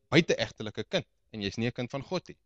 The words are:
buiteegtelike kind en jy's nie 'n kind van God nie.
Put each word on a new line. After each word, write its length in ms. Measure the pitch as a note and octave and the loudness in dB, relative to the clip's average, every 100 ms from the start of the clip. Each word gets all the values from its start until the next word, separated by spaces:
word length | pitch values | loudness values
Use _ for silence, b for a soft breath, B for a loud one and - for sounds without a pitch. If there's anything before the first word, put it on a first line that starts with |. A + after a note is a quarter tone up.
| _ | _
buiteegtelike 720 | D3+ E3 - A2 - G#2+ - | 4 6 2 0 -4 -8 -8
kind 220 | - F#3 - _ _ | -2 -2 -2 _ _
en 80 | A2 | -4
jy's 160 | G2+ - | -4 0
nie 120 | A#2 | -2
'n 40 | |
kind 180 | - B2 | -2 -6
van 120 | C#3 | -6
God 260 | - F#3 - | -4 -6 -6
nie. 80 | - | -14